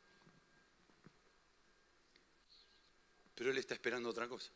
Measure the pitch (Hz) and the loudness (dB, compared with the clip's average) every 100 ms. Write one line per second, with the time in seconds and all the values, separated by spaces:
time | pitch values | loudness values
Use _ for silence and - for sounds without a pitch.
0 | - - - - - - - - - - | -20 -20 -20 -20 -20 -20 -20 -20 -20 -20
1 | - - - - - - - - - - | -20 -20 -20 -20 -20 -20 -20 -20 -20 -20
2 | - - - - - - - - - - | -20 -20 -20 -20 -20 -20 -20 -20 -20 -20
3 | - - - - 123 131 - 127 120 120 | -20 -20 -14 0 2 2 0 -2 0 0
4 | 120 113 120 123 - | 0 -2 -2 -4 -10